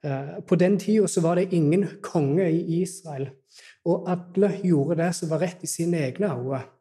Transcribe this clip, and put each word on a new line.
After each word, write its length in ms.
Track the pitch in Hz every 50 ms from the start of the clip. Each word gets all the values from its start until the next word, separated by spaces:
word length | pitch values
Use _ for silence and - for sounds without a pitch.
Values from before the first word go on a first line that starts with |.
| -
eh, 360 | 147 135 135 139 147 170 185 -
på 100 | - 190
den 220 | 170 180 185 208 196
tiden 300 | - - 214 220 196 175
så 120 | - 190
var 140 | 165 165 175
det 180 | 180 190 185
ingen 480 | 185 170 156 143 160 190 196 - - -
konge 480 | - - - 170 143 135 143 180 196 170
i 340 | 160 175 175 175 165 175
Israel, 480 | 185 180 - - _ 165 147 131 139 135 - _ _ _ _ - - - - _ _
og 240 | 170 175 170 170 180
alle 520 | 180 175 - - - 190 202 196 - -
gjorde 340 | - 185 170 143 139 147 170
det 180 | 156 165 180 170
som 140 | - - 156
var 120 | 160 151
rett 220 | 180 175 180 -
i 40 | -
sine 320 | 156 - - 170 170 175 165
egne 320 | 147 127 127 - 202 202
øyne. 320 | 139 123 123 131 139 127 117 - _ _